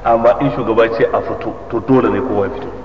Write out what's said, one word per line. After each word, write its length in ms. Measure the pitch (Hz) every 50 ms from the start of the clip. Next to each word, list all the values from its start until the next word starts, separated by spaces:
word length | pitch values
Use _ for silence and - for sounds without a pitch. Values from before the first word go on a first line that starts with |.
| -
Amma 320 | 117 117 117 113 117 120 -
in 100 | 143 135
shugaba 360 | - 131 113 110 110 117 113 113 113
ce 80 | 117 127 -
a 80 | - 107
fito, 320 | 98 - - - - 110 - - - -
to 120 | 123 113
dole 280 | 101 - 131 127 117 107
ne 120 | 101 101
kowa 260 | 95 - 107 101 98
ya 60 | 92 -
fito. 160 | - - - - -